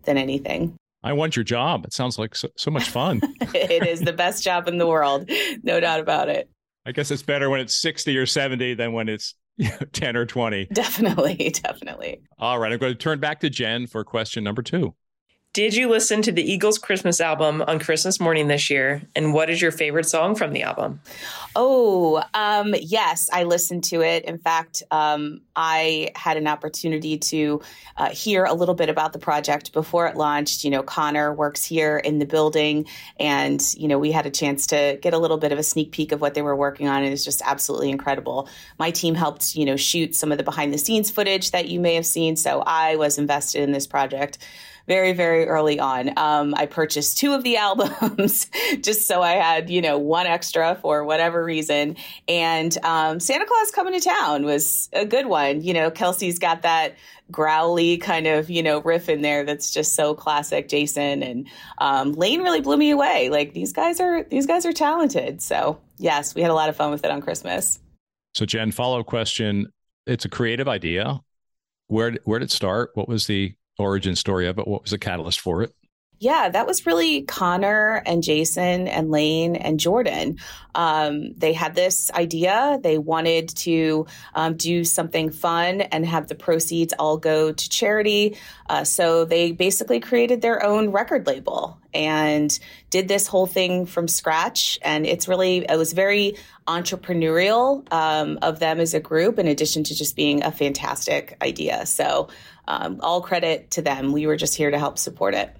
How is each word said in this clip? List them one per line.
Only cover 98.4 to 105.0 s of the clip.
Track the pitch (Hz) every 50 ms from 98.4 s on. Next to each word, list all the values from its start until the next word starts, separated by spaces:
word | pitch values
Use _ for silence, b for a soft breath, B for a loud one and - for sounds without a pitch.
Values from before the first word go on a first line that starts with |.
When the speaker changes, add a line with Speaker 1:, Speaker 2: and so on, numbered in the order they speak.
Speaker 1:
of | - 165 156 156
them | 165 160 160 165
as | 165 160 165
a | 160
group, | 156 - 156 160 170 214 233 226
in | 185 160
addition | 147 143 156 156 - 156 151
to | - 156
just | - 151 147 -
being | - 151 147 143 147 -
a | 156
fantastic | 156 - 147 143 139 - - 131 135 - - - 151 143 - - - _
idea. | - 139 - - 156 151 - - -
So, | - - - 147 143 143 - - B B B B B B B B -
um, | 73 - - 82 90 -
all | - 160 170 180
credit | 175 - 190 175 170 165 160 - - -
to | - -
them. | 160 147 135 135 135 139
We | 143 151 151 151
were | 151
just | 151 151 - -
here | - 151 147
to | 143 147
help | 147 143 -
support | -